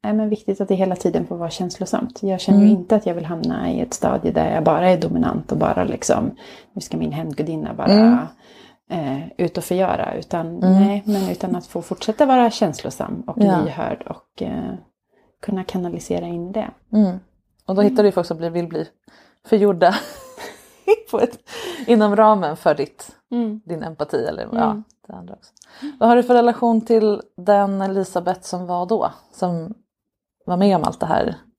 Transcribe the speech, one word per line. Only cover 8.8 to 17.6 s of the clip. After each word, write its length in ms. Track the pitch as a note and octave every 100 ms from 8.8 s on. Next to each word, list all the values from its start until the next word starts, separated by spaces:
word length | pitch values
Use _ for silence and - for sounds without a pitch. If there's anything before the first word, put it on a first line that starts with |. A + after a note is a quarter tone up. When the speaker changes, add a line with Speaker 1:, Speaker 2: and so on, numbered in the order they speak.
| _
Speaker 1:
eh, 380 | F3 C#3 C3+ E3 -
ut 200 | F3 F3+
och 60 |
förgöra. 500 | - F3+ F#3 - -
Utan 340 | - - F3 E3
Speaker 2:
Mm. 120 | E3+ F#3
Speaker 1:
nej, 300 | F#3+ G3+ G3+ G3+
men 240 | G3+ F#3
utan 260 | F3+ F#3 F3+
att 100 | -
få 140 | F3
fortsätta 440 | E3 F#3 - G#3+ C#4
vara 260 | B3+ A#3
känslosam 720 | - F#3 - - - - E3+ -
och 100 | -
Speaker 2:
Ja. 240 | G3+ F3+
Speaker 1:
lyhörd 420 | - - - - -
och, 320 | - _ -
eh, 320 | F3+ - F3+ F#3 _ _ _ _ _ _
kunna 220 | - F#3+
kanalisera 600 | F#3 F#3 F3 E3+ - F3 E3+
in 240 | E3+ F3
det. 200 | A3 - _ _
Speaker 2:
Mm. 260 | G#3+ G3 F3+ _ _ _ _